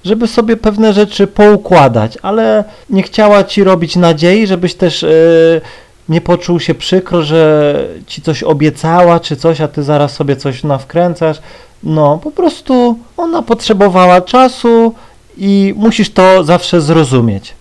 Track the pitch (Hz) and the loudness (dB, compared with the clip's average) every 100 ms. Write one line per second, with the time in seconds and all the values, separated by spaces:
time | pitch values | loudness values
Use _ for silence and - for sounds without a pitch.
0 | 175 220 233 - 220 226 220 208 220 202 | -6 -4 -2 -2 -2 -2 -2 0 2 2
1 | 208 - 196 - 208 202 - 175 139 117 | 0 0 -2 2 4 4 2 2 4 2
2 | 107 - 190 214 220 214 208 - - 196 | -2 -4 -6 -2 0 0 -4 -10 -6 -4
3 | 185 - 214 202 190 - 190 185 165 175 | -2 0 4 4 2 0 2 2 0 0
4 | 170 156 170 202 214 185 175 - 180 147 | 0 2 2 2 0 -2 -4 -2 -4 -2
5 | 160 160 165 165 165 165 156 - _ _ | 0 2 4 4 4 2 -4 -16 _ _
6 | - 160 - 175 175 170 165 156 - 185 | -6 -4 -2 -2 -2 -4 -2 -6 -4 -4
7 | 185 175 151 160 156 151 147 147 151 82 | -2 -4 0 0 2 2 0 -2 -6 -12
8 | - - 160 156 - 147 151 - 160 170 | -18 -10 -8 -4 -2 0 -2 -2 -2 2
9 | 175 170 - 143 165 151 151 151 143 147 | 2 2 -2 -4 -2 -2 -4 -6 -2 -2
10 | 147 - 139 135 139 127 151 135 131 165 | -2 -4 -4 -4 -6 -6 -6 -6 -4 -4
11 | 175 165 160 156 - - - _ - 156 | -2 -2 -4 -6 -12 -20 -20 _ -4 0
12 | 147 156 302 294 349 - - 254 240 233 | 0 0 -6 -4 -4 -4 -2 0 0 -2
13 | - - 330 330 - 233 - 202 202 185 | -8 -8 -6 -4 -4 -4 -2 0 2 4
14 | 180 180 180 247 254 - 233 233 226 226 | 4 4 2 2 2 0 0 2 2 -2
15 | - _ _ - 196 196 196 208 226 - | -14 _ _ -6 -2 0 0 0 0 0
16 | 208 - 185 185 156 175 - 175 147 165 | -2 2 4 4 2 0 0 -2 2 0
17 | 143 127 117 98 - - | 2 0 0 -4 -10 -20